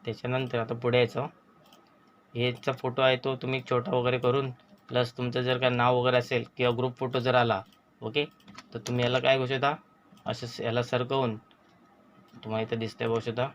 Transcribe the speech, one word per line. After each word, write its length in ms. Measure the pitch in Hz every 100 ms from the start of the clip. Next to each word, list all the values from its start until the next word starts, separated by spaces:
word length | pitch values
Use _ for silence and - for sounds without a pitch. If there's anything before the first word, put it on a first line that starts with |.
| -
त्याच्यानंतर 540 | 110 123 127 131 123
आता 160 | 113 117
पुढे 220 | 120 123
यायचं, 300 | 117 - 143 - _ _ - - _ _ _ _ _
याचा 380 | 120 123 123 -
फोटो 300 | 127 131 123
आहे 140 | 131 127
तो 120 | 135 127
तुम्ही 260 | 127 131 127
छोटा 220 | 123 120
वगैरे 260 | 127 123 127
करून, 300 | 123 135 135 123 _ - -
प्लस 280 | 120 123 -
तुमचं 240 | 123 123
जर 160 | 123 127
काय 120 | 127
नाव 280 | 123 120 127
वगैरे 180 | 123 127
असेल 260 | 120 123 117 -
किंवा 180 | 123 117
ग्रुप 180 | 127 123
फोटो 220 | 131 127
जर 160 | 120 123
आला, 260 | 120 101 - _ _ _
ओके, 240 | 113 143 143 _ - - -
तर 60 | 117
तुम्ही 240 | 117 123
याला 160 | 120 127
काय 180 | 131 135
करू 80 | 127
शकता, 260 | 135 139 151 - _ _ - -
असं 220 | 117 123
स-, 140 | -
याला 220 | 113 117
सरकवून, 520 | 120 123 123 135 127 107 - _ _ _ _ _ _ - - -
तुम्हाला 180 | 110 110
इथं 180 | 110 113
दिसतंय 280 | 113 - 117
बघू 120 | 113
शकता 280 | 113 113 131